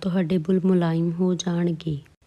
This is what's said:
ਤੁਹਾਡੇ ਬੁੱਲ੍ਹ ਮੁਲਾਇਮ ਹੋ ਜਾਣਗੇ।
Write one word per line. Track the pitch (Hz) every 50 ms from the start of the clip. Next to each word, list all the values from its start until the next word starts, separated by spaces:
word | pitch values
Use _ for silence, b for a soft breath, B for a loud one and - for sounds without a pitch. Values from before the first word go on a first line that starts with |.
ਤੁਹਾਡੇ | - 190 170 190 185 156 185 185
ਬੁੱਲ੍ਹ | 151 170 190 185 160
ਮੁਲਾਇਮ | 185 185 180 170 165 165 165 170 175 170
ਹੋ | 170 185 185 180
ਜਾਣਗੇ। | 165 - 180 170 170 175 175 165 156 - 165 151 139 156 - _ _ _